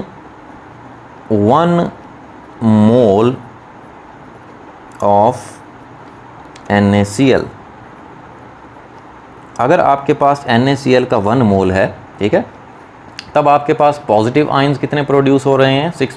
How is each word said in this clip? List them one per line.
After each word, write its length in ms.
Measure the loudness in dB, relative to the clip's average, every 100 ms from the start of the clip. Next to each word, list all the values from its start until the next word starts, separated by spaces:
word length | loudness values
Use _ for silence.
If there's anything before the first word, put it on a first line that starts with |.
| -2 -14 -20 -20 -20 -20 -20 -20 -20 -20 -20 -20 -6 -2 2
one 260 | 2 2 0 -2 -8 -20 -20 -20 -20 -20 -6
mole 720 | 0 2 4 4 4 2 0 -2 -12 -20 -20 -20 -20 -20 -20 -20 -20 -20 -20 -20 -20 -20 -20 -6
of 360 | -2 2 0 -2 -12 -20 -20 -20 -20 -20 -20 -20 -20 -20 -20 -20 -4
N 240 | 0 2
A 80 | 2 0
C 200 | 0 2
L, 100 | 2 -2 -12 -20 -20 -20 -20 -20 -20 -20 -20 -20 -20 -20 -20 -20 -20 -20 -20 -20 -20 -20 -6
अगर 200 | 0 2
आपके 320 | 2 0 -2
पास 320 | 0 0 0 0
एन 200 | 0 0
ए 80 | -2
सी 160 | 0
एल 100 | 0
का 120 | 0 -2
वन 240 | 0 0
मोल 300 | 2 2 0
है, 140 | 0 -2 -6 -18 -6
ठीक 160 | -2
है, 100 | -2 -4 -14 -20 -20 -20 -20 -20 -20 -6
तब 140 | -2 2
आपके 240 | 0 0
पास 280 | 0 0 -2 -2
पॉजिटिव 420 | 0 0 -2 -2
आयंस 260 | 0 -2 -2
कितने 240 | -4 -6
प्रोड्यूस 440 | -2 0 2 0 0
हो 100 | 2
रहे 180 | 2
हैं? 160 | 0 -4
सिक्स 240 | -4 -8